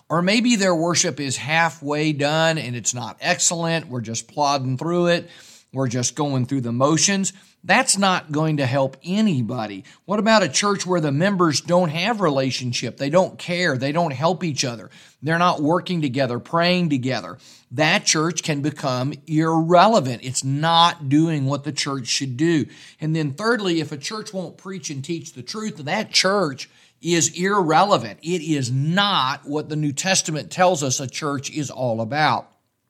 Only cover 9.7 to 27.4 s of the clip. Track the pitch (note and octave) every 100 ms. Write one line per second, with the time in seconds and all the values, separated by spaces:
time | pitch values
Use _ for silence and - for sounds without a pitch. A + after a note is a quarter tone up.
9.7 | G2 - - - G#3+ G#3+ A3 E3 - G3+
10.7 | F#3+ F3+ F3 D3+ C3+ G3 F#3+ E3+ C3 -
11.7 | F3 E3+ D#3+ G3 A3 E3+ C3+ C3+ - B2
12.7 | A#2+ B2 - C#3 F3 F3+ - - F3 F3
13.7 | B2+ C#3 D#3 E3+ B2+ E3 E3+ F3 B2+ C3
14.7 | A#2 - - - _ C#3 E3 F3+ D3+ D3
15.7 | F3 F3 F3 D3 B2+ B2+ A#2+ - E3 F3
16.7 | F3+ E3+ C3+ B2+ A#2 F2 F#2 - - -
17.7 | A#2+ D#3 G#3 - D#3+ E3 F3 - C#3+ D3
18.7 | D3 C#3 B2 C3 C#3+ - D#3 D#3+ E3 D#3+
19.7 | F3 G3+ A3+ C3 A2+ C3 B2+ C3+ C#3 E3
20.7 | E3 E3+ F3 C#3 D3 E3 D#3 C3+ C#3+ C#3+
21.7 | - D3 C3+ A2 - C3 A#2+ E3 D#3 A2
22.7 | - - - D#3 D#3+ D3 C3+ A3 A#3 F#3+
23.7 | E3 D3+ D3 - G#3+ - F#3+ E3+ - F#3+
24.7 | F#3+ - C3+ C3+ E3 - B2+ A#2+ G#3+ G#3+
25.7 | D#3+ C#3+ G3+ G#3+ - F#3 G3+ D#3 B2+ -
26.7 | _ _ _ D#3+ E3+ C3 E3